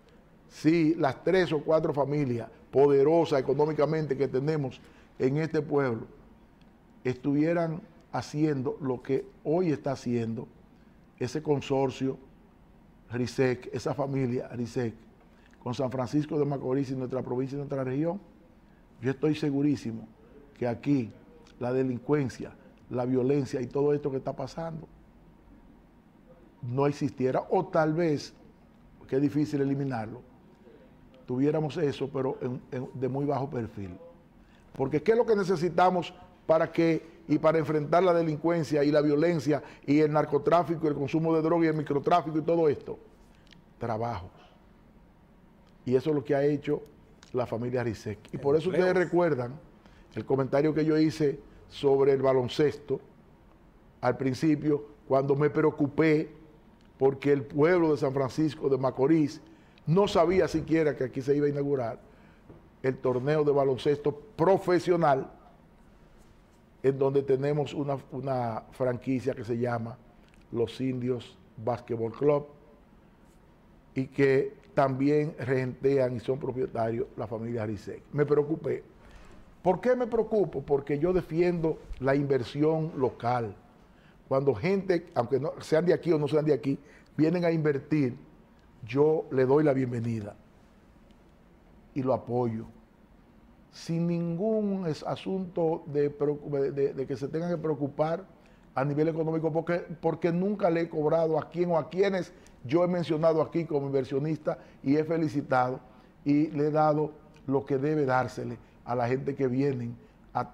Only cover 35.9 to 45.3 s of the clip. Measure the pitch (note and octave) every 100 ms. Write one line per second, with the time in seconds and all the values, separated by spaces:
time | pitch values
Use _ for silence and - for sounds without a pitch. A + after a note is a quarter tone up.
35.9 | F3+ - - - - - D#3+ D#3+ - E3
36.9 | D#3+ - - - D3 D#3+ D#3+ D3+ D#3 D3
37.9 | E3+ F#3 E3+ E3 D3+ E3 E3+ C#3 D3 C#3+
38.9 | D3+ D3+ D3 E3 E3 C#3 C#3 - - -
39.9 | D3 D3+ D3+ D3 C#3+ D3 E3+ D#3 E3 D#3
40.9 | D3 C3+ D#3+ D#3+ D#3+ D#3+ E3+ D#3+ D#3 C#3
41.9 | C#3+ D3 F3 D3+ D#3+ D3+ E3+ D#3+ B2 -
42.9 | - - - - - - - - - A#2
43.9 | A2 A#2 G#2 F#2 - - - - - -
44.9 | - - _ _